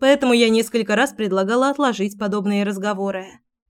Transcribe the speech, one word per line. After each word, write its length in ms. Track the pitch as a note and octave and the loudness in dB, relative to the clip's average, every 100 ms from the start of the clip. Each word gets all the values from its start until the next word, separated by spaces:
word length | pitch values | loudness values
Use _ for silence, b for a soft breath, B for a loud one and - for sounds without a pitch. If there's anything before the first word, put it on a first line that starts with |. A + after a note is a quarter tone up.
Поэтому 340 | C4+ C#4 B3+ | 2 4 4
я 160 | A#3+ A#3 | 4 4
несколько 460 | A3+ A3+ A#3 G#3+ G#3 | 2 0 -2 0 0
раз 180 | C4+ | 0
предлагала 560 | G3+ G#3 F#3+ F#3+ A#3+ C4+ | -2 -2 -2 0 0 0
отложить 480 | C#4+ C4+ A3 G#3+ G3+ | 0 -2 -2 -4 -4
подобные 460 | G#3 G#3 G3 G3+ | -4 -4 -2 -2
разговоры, 600 | G3+ G3 G#3 G3 G3 F#3+ F#3+ - _ _ | -2 -4 -4 -4 -6 -6 -10 -20 _ _